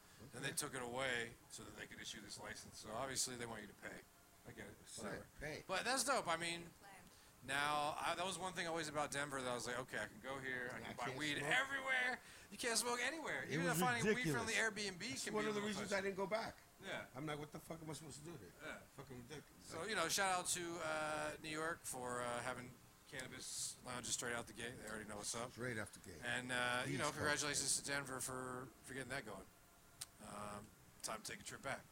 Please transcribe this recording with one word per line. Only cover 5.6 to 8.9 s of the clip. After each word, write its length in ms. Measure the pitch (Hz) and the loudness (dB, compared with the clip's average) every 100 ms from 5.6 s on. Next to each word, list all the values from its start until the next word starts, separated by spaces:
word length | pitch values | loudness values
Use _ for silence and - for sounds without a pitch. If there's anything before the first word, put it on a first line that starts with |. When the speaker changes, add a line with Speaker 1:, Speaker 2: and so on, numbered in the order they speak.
| - | -2
Speaker 1:
But 160 | 185 196 | 0 4
that's 180 | 262 | 4
dope. 240 | 240 247 170 | 4 4 4
I 100 | 165 | 2
mean, 260 | 170 170 170 - | 2 -2 -6 -14
Speaker 3:
Plan. 120 | - - - - - - 127 | -16 -16 -18 -18 -20 -12 0
Speaker 1:
now, 500 | 139 147 147 147 - | 4 6 4 2 2
I, 160 | 143 170 | 2 2
that 100 | 185 | 2
was 140 | 170 | 0
one 140 | 185 | -2
thing 140 | 175 170 | 0 0
always 200 | 165 | 2
about 240 | 151 | 2